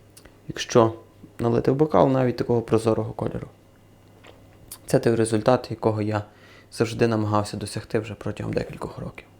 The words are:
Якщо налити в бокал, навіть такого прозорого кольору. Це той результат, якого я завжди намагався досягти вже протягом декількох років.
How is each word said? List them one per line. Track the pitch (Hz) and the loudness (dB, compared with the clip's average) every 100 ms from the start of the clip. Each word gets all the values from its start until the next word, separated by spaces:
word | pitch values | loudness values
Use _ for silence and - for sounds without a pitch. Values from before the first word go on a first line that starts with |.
| - - - _ - | -20 -20 -20 _ -14
Якщо | - - 127 113 110 - _ - - | -10 2 4 4 2 -12 _ -18 -4
налити | 117 117 - | 0 2 2
в | 135 | 2
бокал, | 156 - 143 | 2 4 4
навіть | 131 127 117 | 4 2 0
такого | 131 120 | 0 0
прозорого | 110 147 117 110 110 | 2 0 2 0 -2
кольору. | 113 113 117 - - _ _ _ _ _ - - - - - - - - | -6 -6 -6 -10 -16 _ _ _ _ _ -20 -20 -20 -20 -20 -20 -18 -2
Це | 135 | 0
той | 127 113 | 2 2
результат, | 110 113 104 123 - | 2 2 2 2 0
якого | 110 117 107 | -4 -2 0
я | 104 107 101 - - - - | -2 -4 -6 -14 -20 -20 -12
завжди | - 113 113 120 | -4 -2 0 0
намагався | 110 107 104 104 107 | 2 0 0 -2 -6
досягти | 101 - - 113 | -8 -10 -6 -6
вже | 107 | -6
протягом | 101 - 104 110 | -8 -10 -8 -6
декількох | 110 117 - - - | -4 -6 -8 -10 -10
років. | 120 - - - | -14 -14 -20 -20